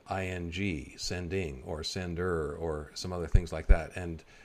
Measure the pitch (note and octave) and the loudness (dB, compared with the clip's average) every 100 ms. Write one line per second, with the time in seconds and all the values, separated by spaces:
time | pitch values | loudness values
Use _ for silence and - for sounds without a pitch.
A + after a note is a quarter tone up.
0 | - F#2+ F#2 F2+ E2+ F2 G2+ D#2 B1+ - | -6 -4 -2 -4 -4 -2 0 -2 -6 -8
1 | - F2+ F2 F#2+ E2+ C2 F2+ D#2 E2 F#2+ | -6 -4 -2 -2 -2 -6 -6 -6 -4 -4
2 | F2+ E2+ F2+ E2+ D2 E2 E2 D2+ D2 - | -4 -2 0 0 0 -2 -4 -4 -6 -8
3 | F#2 F2+ E2 F#2+ E2+ D#2+ - E2+ D#2 - | -6 -4 4 4 4 -4 8 8 8 -6
4 | F2 E2 - - | -6 -6 -10 -20